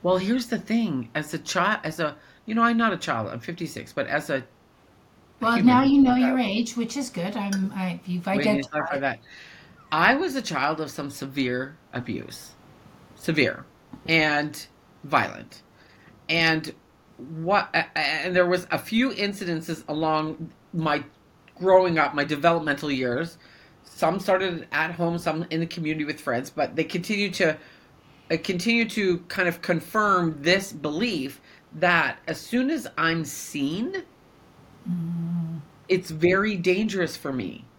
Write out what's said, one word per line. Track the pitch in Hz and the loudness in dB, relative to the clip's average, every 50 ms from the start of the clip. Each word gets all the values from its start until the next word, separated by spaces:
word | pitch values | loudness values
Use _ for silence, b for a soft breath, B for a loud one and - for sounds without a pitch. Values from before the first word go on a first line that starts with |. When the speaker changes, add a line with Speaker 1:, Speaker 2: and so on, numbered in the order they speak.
| - | 2
Speaker 1:
Well, | 175 185 185 | 2 2 2
here's | 190 196 233 262 233 - | 2 2 0 0 0 -2
the | - 214 | -4 -6
thing. | - - 220 233 233 196 151 131 120 113 - | -2 0 0 0 0 0 -2 -2 -4 -4 -6
As | 151 151 147 - | -6 -6 -6 -8
a | 156 | -8
chi-, | - - - 185 175 196 214 - - | -6 -4 0 0 2 2 0 0 -4
as | 151 156 - | -6 -4 -2
a, | 165 151 143 b b b b b b | -4 -4 -4 b b b b b b
you | - 220 | -4 0
know, | 226 | 2
I'm | 233 233 233 226 | 2 4 4 4
not | 233 226 190 | 2 2 0
a | - | 0
child. | - - 139 113 110 98 | -2 -2 -2 -2 -2 -4
I'm | - 120 | -6 -8
fifty-six, | - - 170 170 170 160 - - - - - | -8 -8 -8 -6 -8 -8 -8 -10 -14 -10 -6
but | - 139 - | -6 -4 -2
as | - 147 147 - | -2 -4 -2 0
a | 151 131 120 - _ _ _ _ _ _ _ _ _ _ _ _ _ _ _ _ _ _ | -2 -2 -4 -6 _ _ _ _ _ _ _ _ _ _ _ _ _ _ _ _ _ _
Speaker 2:
Well, | 226 226 233 | 0 2 2
Speaker 1:
human, | 226 190 | 6 6
Speaker 2:
now | 247 247 254 269 | 8 8 8 6
you | 277 285 285 | 8 8 8
know | 269 247 247 | 8 8 8
Speaker 1:
uh, | 254 | 6
Speaker 2:
your | 254 247 254 254 | 4 4 4 2
age, | 240 196 196 226 240 - - 240 | 0 0 0 -2 -2 -2 -2 -4
which | 226 226 - | -4 -4 -4
is | 285 269 - | -6 -6 -6
good. | - 180 170 196 208 | -4 -4 -4 -4 -4
I'm, | 233 202 202 196 196 190 190 - | -4 -4 -2 -2 -2 -2 -2 -4
I, | 190 190 185 170 175 - | -4 -4 -4 -4 -6 -6
you've | - 180 180 170 | -6 -6 -4 -2
Speaker 1:
wait, | 190 190 - | 0 0 2
you | 143 - - 139 139 | 4 4 2 2 0
clarify | - - 151 147 - 147 139 | -2 -4 -4 -2 -2 -2 -2
Speaker 2:
identified. | 139 | 0
Speaker 1:
that. | 135 120 113 B B B B B B B B B B B B B - | -2 -2 -4 B B B B B B B B B B B B B -2
I | - 156 170 196 254 | 0 4 6 6 6
was | 277 381 359 269 | 4 2 -2 -2
a | 269 | -4
child | 233 - 175 139 131 143 160 156 | -6 -4 -2 0 0 0 0 -2
of | 156 143 | -4 -8
some | - - 147 143 | -6 -8 -8 -8
severe | - - - 135 131 139 135 123 123 127 131 139 156 - _ _ - | -8 -8 -10 -8 -2 -2 0 0 0 -2 -4 -6 -10 -18 _ _ -10
abuse. | 127 123 120 104 - - - - - - - - - - - - - - - - - - - - | -8 -6 -4 -6 -6 -6 -10 -14 -16 -18 -20 -20 -20 -20 -20 -20 -20 -20 -20 -20 -20 -20 -20 -20
Severe. | - - - 165 156 135 92 - - - - _ _ _ _ - - - - | -8 -4 -2 2 2 2 2 2 -4 -12 -18 _ _ _ _ -20 -14 -2 2
And | 160 165 156 151 147 147 147 151 143 - - - _ _ _ _ - _ - | 2 4 4 4 2 0 -2 -2 -6 -10 -16 -18 _ _ _ _ -20 _ -8
violent. | 139 143 139 107 80 50 50 58 - - - - _ b b b b b b b b b b - - | 0 0 2 2 0 -4 -10 -14 -16 -20 -20 -20 _ b b b b b b b b b b -6 -2
And | 160 165 165 160 160 156 156 156 - - _ _ _ _ _ _ - - | 0 4 4 4 4 4 0 -6 -12 -14 _ _ _ _ _ _ -20 -18
what, | 117 135 165 160 160 170 196 202 170 - - | -14 -12 -10 -6 0 2 2 2 2 2 -2
a-, | 160 165 - - | -2 -2 0 -4
a-, | 156 | -2
and | 156 139 151 156 143 180 185 | -2 -2 -2 -2 -2 0 4
there | 180 180 | 4 4
was | 175 180 180 180 - | 6 4 0 0 -2
a | - - | -4 -4
few | - - 220 226 247 269 | -4 -2 0 2 2 2
incidences | 226 - 202 202 196 196 214 170 170 160 165 - 165 160 - - | 0 -2 -4 -4 -4 -4 -4 -4 -4 -4 -4 -6 -8 -8 -6 -6
along | 151 151 160 156 156 156 156 156 156 - 165 156 - _ _ _ - | -4 -2 0 2 2 0 0 -2 -6 -8 -12 -14 -14 _ _ _ -6
my | 170 160 156 147 147 - - - _ _ _ _ _ _ - _ | -2 0 0 0 0 -2 -6 -16 _ _ _ _ _ _ -20 _
growing | - 175 185 185 185 185 180 170 160 | -2 4 8 8 8 8 6 4 4
up, | 151 135 - | 2 2 2
my | 147 143 | -2 -2
developmental | 135 151 139 143 170 170 165 156 151 143 135 - 147 | -2 -2 2 4 4 4 4 2 0 -2 -2 -2 -4
years. | 143 127 127 123 120 127 165 170 - b b b b b b b b b _ | -2 -2 0 -2 0 -2 -2 -4 -8 b b b b b b b b b _
Some | - - - - 160 175 196 | -20 -6 0 0 0 0 0
started | 185 - 190 185 190 190 175 165 - - | 2 2 2 2 2 0 -4 -6 -8 -4
at | - 147 160 165 | -2 -2 -2 -2
home, | 175 165 170 170 170 170 | -2 -2 -2 0 0 -2
some | 170 170 156 160 165 - | -2 -2 -2 -2 -4 -4
in | 151 160 | -2 -4
the | 165 | -4
community | 165 - - 165 151 156 156 151 | -4 -4 -6 -4 -4 -2 -4 -4
with | 143 151 147 | -6 -6 -6
friends, | - - 123 120 139 139 | -4 -2 -2 -2 -4 -6
but | - - 147 127 - | -4 -4 -4 -2 0
they | 160 156 | -2 -2
continued | 156 - 185 175 - 220 202 208 196 180 | -2 -2 -6 -4 -2 -2 -2 0 -2 0
to | - 196 160 151 B B B B B B B B - _ - - - - - | 2 2 2 0 B B B B B B B B -20 _ -20 -20 -20 -6 -4
uh, | 165 165 165 | -4 -4 -2
continue | - 190 175 175 233 233 233 233 226 | -2 -4 -2 0 2 2 2 2 0
to | - - 202 190 180 170 - - | -2 -2 0 0 0 -2 -4 -8
kind | - - 185 175 | -4 0 0 0
of | 165 - | 0 -2
confirm | - - 175 160 160 - - 214 214 208 196 180 175 165 156 139 | -2 -2 -2 -2 -2 -2 -2 0 2 4 4 4 2 0 -2 0
this | 139 160 180 196 190 - | 2 2 2 2 0 -4
belief | - 156 143 151 147 165 220 247 208 156 131 139 - - b b b b b _ - | -12 -8 -6 -4 -2 -2 -2 -2 -2 -2 -4 -6 -8 -12 b b b b b _ -6
that | 156 170 175 175 165 151 131 - - - - | 0 2 4 4 4 2 0 -2 -6 -8 -8
as | 160 - | -8 -8
soon | - - - 240 254 269 | -8 -4 -2 0 0 0
as | 330 285 - - - - | -2 -2 -4 -8 -4 0
I'm | 160 165 165 165 160 | 0 2 2 0 -2
seen, | - - - - - - 151 139 139 160 196 233 359 392 381 - - - _ _ - _ - - - - - - - - - - - | -4 -8 -12 -12 -10 -6 -4 -2 -2 -2 -4 -4 -4 -6 -8 -10 -12 -20 _ _ -20 _ -20 -20 -20 -20 -20 -20 -20 -20 -16 -6 -4
Speaker 2:
Mm. | 175 175 165 165 170 170 170 170 170 170 165 165 165 160 147 - - - - - | -4 -4 -2 -4 -4 -4 -4 -4 -2 -4 -4 -4 -6 -10 -12 -16 -20 -20 -4 -2
Speaker 1:
it's | 185 185 180 - | -2 -2 -2 -6
very | 160 156 160 180 185 190 202 214 208 | -6 0 2 2 4 4 2 0 -2
dangerous | 185 170 180 180 190 220 214 180 190 175 151 - - | 0 2 2 2 2 2 -2 0 -2 -2 -2 -4 -6
for | - 147 135 | -8 -6 -4
me. | 127 104 87 - - - - _ | -4 -4 -6 -8 -12 -18 -20 _